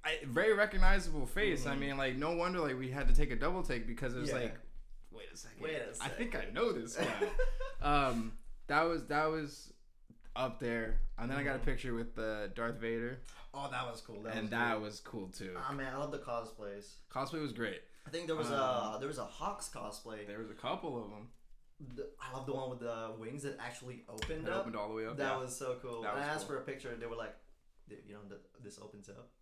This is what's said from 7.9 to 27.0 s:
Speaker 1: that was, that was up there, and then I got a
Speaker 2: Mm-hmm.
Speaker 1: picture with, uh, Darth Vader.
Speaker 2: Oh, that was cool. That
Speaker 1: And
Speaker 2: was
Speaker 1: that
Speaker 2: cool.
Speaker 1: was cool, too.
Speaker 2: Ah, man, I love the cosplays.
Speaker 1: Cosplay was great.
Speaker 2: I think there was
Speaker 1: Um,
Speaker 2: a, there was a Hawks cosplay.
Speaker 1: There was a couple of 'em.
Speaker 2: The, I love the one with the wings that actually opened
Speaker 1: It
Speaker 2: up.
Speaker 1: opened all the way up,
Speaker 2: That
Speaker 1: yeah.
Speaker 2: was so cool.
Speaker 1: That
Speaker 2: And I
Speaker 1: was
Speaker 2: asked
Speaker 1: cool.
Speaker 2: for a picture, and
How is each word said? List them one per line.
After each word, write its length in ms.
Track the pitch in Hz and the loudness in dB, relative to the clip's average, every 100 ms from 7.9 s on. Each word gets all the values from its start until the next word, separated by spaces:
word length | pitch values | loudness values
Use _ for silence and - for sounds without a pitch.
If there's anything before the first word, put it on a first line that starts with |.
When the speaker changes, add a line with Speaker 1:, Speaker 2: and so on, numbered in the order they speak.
| 147 135 120 113 - - - - | 6 6 2 0 -4 -8 -10 2
Speaker 1:
that 140 | 143 | 4
was, 240 | 165 165 120 | 4 2 0
that 200 | 147 156 | 2 2
was 420 | 160 147 - - - - - - - - 117 | 2 -4 -8 -16 -18 -20 -20 -20 -18 -10 -2
up 220 | - 110 | -2 -2
there, 400 | 120 117 113 113 - - | -2 0 4 6 6 2
and 120 | 120 | -2
then 80 | 139 | 0
I 40 | |
got 100 | 143 131 | 0 2
a 20 | |
Speaker 2:
Mm-hmm. 60 | |
Speaker 1:
picture 300 | 139 127 127 | 2 2 0
with, 220 | 117 117 - | -2 -2 -2
uh, 300 | 110 107 104 | -2 -2 -4
Darth 280 | 101 117 117 | -2 -2 -2
Vader. 440 | 113 113 117 127 - - - | -2 -2 -2 -6 -12 -14 -12
Speaker 2:
Oh, 140 | 135 139 | -8 -6
that 200 | 127 127 | -4 -6
was 100 | 113 | -8
cool. 220 | - 107 | -10 -10
That 120 | 107 | -6
Speaker 1:
And 80 | 113 | -4
Speaker 2:
was 80 | 107 | -2
Speaker 1:
that 220 | 117 120 | 2 2
Speaker 2:
cool. 80 | 110 | 2
Speaker 1:
was 180 | 107 104 | -2 -10
cool, 280 | - 117 92 | -10 -8 -8
too. 280 | 90 95 90 | -8 -8 -6
Speaker 2:
Ah, 160 | 131 | -6
man, 200 | 139 135 | -4 -4
I 40 | 131 | -4
love 120 | 143 | -4
the 60 | 139 | -6
cosplays. 760 | - 117 113 113 104 101 101 - - | -4 -6 -6 -10 -10 -10 -12 -18 -10
Speaker 1:
Cosplay 280 | - 135 165 | -6 -4 -4
was 120 | 147 | -4
great. 280 | 113 113 90 - - - | -2 -2 -4 -12 -18 -8
Speaker 2:
I 40 | |
think 160 | 165 170 | -6 -2
there 80 | 156 | 0
was 120 | 156 | 0
Speaker 1:
Um, 60 | |
Speaker 2:
a, 420 | 139 131 123 110 110 | 2 4 2 0 -2
there 60 | 139 | -4
was 100 | 143 | -4
a 60 | |
Hawks 440 | 107 - 165 202 - | -6 -4 -4 -4 -8
cosplay. 540 | - - - 117 107 104 | -8 -8 -10 -10 -10 -8
Speaker 1:
There 120 | 104 | -8
was 100 | 113 | -8
a 40 | |
couple 420 | 110 123 185 175 123 | -6 -4 -4 -4 -6
of 80 | 104 | -6
'em. 160 | 104 117 - - - - - 135 120 | -10 -14 -18 -20 -20 -20 -18 -14 -10
Speaker 2:
The, 120 | 143 - | -10 -10
I 120 | 127 127 | -10 -8
love 100 | 131 | -4
the 60 | |
one 180 | 135 131 | -4 -4
with 100 | 123 | -6
the 320 | 120 113 113 113 | -6 -6 -6 -8
wings 240 | 110 143 | -8 -6
that 140 | 139 - | -8 -6
actually 440 | 120 127 123 123 - | -8 -10 -12 -14 -12
opened 380 | 110 113 - - | -8 -6 -4 -2
Speaker 1:
It 40 | |
Speaker 2:
up. 80 | 113 | -2
Speaker 1:
opened 120 | 117 110 | -2 -2
all 120 | 107 | -4
the 60 | |
way 120 | 110 110 | -4 -4
up, 100 | 139 | -2
Speaker 2:
That 160 | 139 | 0
Speaker 1:
yeah. 40 | 131 | 0
Speaker 2:
was 180 | 127 - | -4 -6
so 200 | 131 123 | -4 -4
cool. 200 | 131 117 | -4 -6
Speaker 1:
That 120 | 107 | -2
Speaker 2:
And 80 | 127 | -2
I 40 | 147 | -2
Speaker 1:
was 100 | 156 | -2
Speaker 2:
asked 100 | - | -2
Speaker 1:
cool. 80 | 139 | -6
Speaker 2:
for 60 | |
a 20 | |
picture, 260 | 135 135 131 | -4 -8 -8
and 100 | 117 | -8